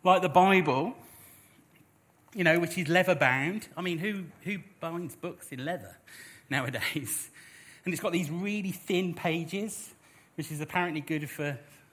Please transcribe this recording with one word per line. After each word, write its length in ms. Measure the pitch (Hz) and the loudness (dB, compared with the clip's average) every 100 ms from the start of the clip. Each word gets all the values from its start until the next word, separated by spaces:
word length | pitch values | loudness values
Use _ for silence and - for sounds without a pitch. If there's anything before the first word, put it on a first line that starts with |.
like 180 | 180 185 | 6 4
the 80 | 175 | 6
Bible, 640 | 160 190 190 151 131 175 - - - - - - _ _ _ _ _ _ _ _ 208 | 6 8 6 4 0 0 -6 -20 -20 -20 -20 -20 _ _ _ _ _ _ _ _ 2
you 80 | |
know, 160 | 170 170 | 4 4
which 200 | 170 180 | 2 -2
is 80 | 156 | 2
leather 260 | 175 185 | 4 4
bound, 540 | 160 135 131 147 208 - - | 4 4 4 0 -4 -10 -8
I 40 | |
mean, 180 | 180 165 | -4 -4
who, 240 | 196 202 165 - | -4 -6 -10 -12
who 160 | 175 202 - _ | -8 -8 -10 _
binds 360 | 165 170 170 - | -8 -6 -8 -10
books 360 | 175 - - | -12 -12 -14
in 120 | 131 139 | -10 -6
leather 300 | 180 110 - _ - - - _ | -6 -10 -20 _ -20 -20 -20 _
nowadays? 800 | 135 127 123 - 156 120 - - - - - - - - | -2 -2 -4 -4 -4 -4 -6 -8 -18 -20 -20 -20 -10 -6
And 80 | |
it's 80 | 160 | -2
got 100 | 196 | -2
these 200 | 170 156 | -2 -2
really 400 | 170 202 208 190 | -4 -4 -4 -4
thin 420 | - - 180 185 | -8 -2 0 0
pages, 800 | 160 175 160 160 196 214 - - - _ - _ - | -2 0 0 -2 -6 -6 -8 -14 -20 _ -20 _ -12
which 160 | 151 | -8
is 80 | 151 | -6
apparently 420 | 151 180 175 156 | -2 0 0 -4
good 280 | 147 156 147 | -4 -4 -4
for 300 | - 143 135 - - _ | -6 -6 -6 -12 -20 _